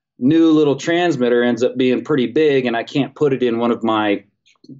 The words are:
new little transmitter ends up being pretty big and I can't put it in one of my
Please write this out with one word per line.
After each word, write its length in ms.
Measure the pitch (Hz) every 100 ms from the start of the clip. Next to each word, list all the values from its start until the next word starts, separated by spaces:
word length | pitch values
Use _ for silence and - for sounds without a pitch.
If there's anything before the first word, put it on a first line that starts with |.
| _ -
new 320 | 127 160 165
little 240 | 156 143 135
transmitter 680 | 170 170 175 131 123 120
ends 200 | 120 113
up 120 | 123 123
being 280 | 127 117
pretty 240 | 117 147 113
big 380 | 151 156 135 123
and 120 | 117
I 60 |
can't 300 | - 147 135
put 200 | - 147
it 100 | 131
in 140 | 123 113
one 120 | 120
of 120 | 113
my 400 | 113 110 107 98 - _ _ _ -